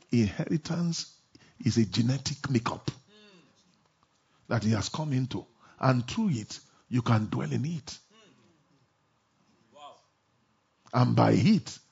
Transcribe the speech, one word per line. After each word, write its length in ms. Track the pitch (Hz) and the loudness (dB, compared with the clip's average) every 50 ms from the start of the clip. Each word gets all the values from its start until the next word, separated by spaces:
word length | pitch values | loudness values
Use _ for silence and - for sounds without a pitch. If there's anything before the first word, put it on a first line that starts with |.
| _ _ - | _ _ 2
Inheritance 1000 | 120 110 98 - - 156 - 175 156 - - 165 170 175 170 165 - - - - _ _ _ - _ _ _ _ - - | 2 2 2 0 -4 -4 -2 -2 -2 -2 -4 -4 -4 -2 -2 -4 -6 -8 -12 -16 _ _ _ -20 _ _ _ _ -4 -2
is 120 | 117 101 | 0 2
a 80 | 117 113 | 2 2
genetic 640 | 92 - 117 113 123 131 135 - - 147 - - - | 2 2 0 0 0 0 -2 -4 -6 -6 -6 -4 -2
makeup 420 | 135 117 - - - - - - - - - _ 208 214 208 202 190 175 156 _ _ _ _ _ _ _ _ _ _ _ _ _ _ _ _ _ _ _ _ | 0 0 0 -2 -6 -6 -8 -10 -12 -12 -16 _ -20 -20 -20 -20 -20 -20 -20 _ _ _ _ _ _ _ _ _ _ _ _ _ _ _ _ _ _ _ _
that 160 | - 120 113 95 | -4 -4 -2 0
he 80 | 110 | 0
has 180 | 110 104 - - | 0 0 -2 -4
come 240 | - - 156 151 131 | -6 -6 -4 -2 -2
into. 320 | 127 131 127 - 101 - - _ _ - - - - | -2 -2 -4 -6 -8 -10 -12 _ _ -20 -20 -8 0
And 260 | - 131 131 123 117 | 2 2 2 2 0
through 240 | - - 226 226 202 | -2 -4 -2 0 0
it, 300 | 147 113 104 - - - - _ _ _ _ _ | 0 -2 -4 -8 -12 -16 -18 _ _ _ _ _
you 140 | 117 127 117 | -2 0 2
can 240 | - 117 110 107 | 2 2 2 2
dwell 260 | 87 - 127 147 151 139 | 0 -4 -4 -4 -4 -4
in 120 | 117 127 | -4 -4
it. 320 | 160 175 156 - - - - _ _ 208 226 214 175 143 _ _ _ 165 156 _ _ 139 135 _ _ _ _ _ _ _ _ _ _ _ _ _ _ _ _ _ _ _ 117 - - - - _ _ _ _ _ _ _ _ _ _ _ _ _ _ _ _ _ - - | -4 -6 -8 -10 -12 -16 -18 _ _ _ -20 -20 -20 _ _ _ _ _ _ _ _ _ _ _ _ _ _ _ _ _ _ _ _ _ _ _ _ _ _ _ _ _ -20 -20 -20 -20 -20 _ _ _ _ _ _ _ _ _ _ _ _ _ _ _ _ _ -4 0
And 200 | 123 123 120 113 | 2 2 4 4
by 180 | 117 117 113 113 | 4 4 4 4
it, 460 | 110 113 196 220 170 - - - - - _ | 6 6 6 4 4 2 -2 -10 -16 -20 _